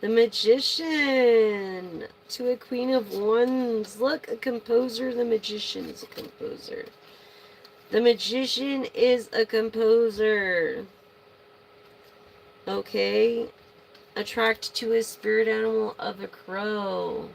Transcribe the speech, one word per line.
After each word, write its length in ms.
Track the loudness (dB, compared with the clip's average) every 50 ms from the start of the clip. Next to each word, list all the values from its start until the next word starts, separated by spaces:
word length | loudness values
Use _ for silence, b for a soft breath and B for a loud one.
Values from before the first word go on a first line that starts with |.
The 80 | -2 2
Magician 2000 | 4 4 4 4 2 -2 4 4 4 4 4 -2 -4 -4 -2 -2 0 0 2 2 4 4 6 6 6 6 6 4 2 -2 -4 -6 -8 -8 -10 -10 -12 -12 -12 -14 -16 _ _ _
to 200 | -12 -6 -2 -4
a 80 | -4
Queen 320 | -4 -4 -8 -6 -4 -2 2
of 220 | 0 0 0 0 -6
Wands. 880 | -4 0 2 4 4 4 2 2 0 0 0 -2 -2 -4 -6 -6 -2
Look, 280 | -2 0 0 -2 -4 -8
a 40 | -10
composer. 760 | -6 -4 -4 -4 -6 -4 2 2 2 2 2 -2 -4 -4 -4 -2
The 100 | -2 0
Magician 640 | 0 0 -2 -2 -4 -8 -8 -8 -8 -8 -8 -10
is 160 | -12 -12 -14
a 60 | -16
composer. 800 | -18 -14 -14 -14 -16 -14 -12 -10 -10 -10 -12 -14 -14 -12 -12 -12 -14 -16 -20 B B B B B B B B B B B B B B B -20 -18 -2
The 100 | 0 4
Magician 840 | 4 4 4 4 0 -4 -2 -2 -2 -2 -2 -4 -2 -2 -2 -4 -4 -6 0
is 340 | 2 4 4 4 2 0 -4
a 140 | -2 -2 -2
composer. 1400 | 0 2 -2 -2 0 -2 0 2 4 6 6 4 2 2 0 0 2 2 2 0 0 0 0 0 0 -2 -6 -8 -12 -16 _ _ _ _ _ _ -20 _ _ _ _ _ -20 _ _ _ -20 -20 -20 -20 _ -20 -20 _ -20 -20 -20 -20 -20 -20 -20 -20 -18 -10
Okay. 800 | -8 -6 -6 -6 -6 -4 -2 -2 0 2 2 2 2 2 0 -4 -8 -10 _ _ -20 _ -20 -20 _ -20 -20 -20 _ -10
Attract 580 | -10 -8 -8 -2 0 0 0 0 0 -4 -10 -8
to 200 | -6 -2 0 0
a 100 | 0 0
spirit 440 | -2 -8 -8 -2 0 2 2 2
animal 480 | 2 0 0 0 0 0 0 -2 -2 -6 -6
of 200 | -8 -8 -8 -8
a 80 | -12
crow. 1040 | -14 -14 -16 -16 -10 -8 -6 -6 -4 -4 -4 -4 -4 -4 -4 -4 -4 -4 -6 -8 -10